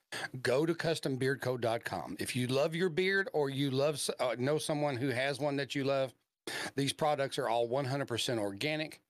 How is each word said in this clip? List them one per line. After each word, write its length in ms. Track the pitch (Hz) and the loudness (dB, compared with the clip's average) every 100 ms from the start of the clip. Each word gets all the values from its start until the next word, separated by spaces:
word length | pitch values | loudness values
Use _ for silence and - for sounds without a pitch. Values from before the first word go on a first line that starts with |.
| - - - 131 | -12 -8 -8 -4
go 240 | 123 127 160 | 2 2 2
to 80 | |
custom 420 | 165 165 156 151 131 | 0 0 0 0 0
beard 240 | 131 135 | 0 0
co 160 | 127 127 | -2 0
dot 280 | 113 117 | 0 0
com. 320 | - 95 64 - | -2 -6 -6 -6
If 160 | - 127 | -4 -2
you 120 | 120 | 0
love 260 | 131 160 | 2 2
your 160 | 160 185 | 2 0
beard 400 | 156 190 196 185 | 2 2 2 2
or 160 | 151 139 | 0 0
you 220 | 135 139 | 2 0
love 240 | 131 143 | 2 2
s-, 160 | 143 - - | 0 -4 0
uh, 160 | 127 117 | 0 2
know 200 | 131 156 | 2 0
someone 380 | 156 151 147 123 | 0 0 0 0
who 120 | 135 | 0
has 320 | 120 135 143 | 0 0 0
one 160 | 147 139 | -2 -2
that 180 | 135 | -2
you 100 | 143 | -2
love, 280 | 135 139 135 - _ _ - - - - | 0 2 0 -4 _ _ -10 -8 -6 -2
these 160 | 139 | -2
products 460 | - 151 147 139 - | 2 2 2 0 -2
are 100 | 120 | 0
all 180 | 117 120 | 2 2
one 200 | 127 135 | 2 0
hundred 220 | 143 131 | -2 -2
percent 300 | 117 - 117 | -2 0 0
organic. 640 | 101 101 139 156 151 - _ | 0 -2 -2 -2 -4 -10 _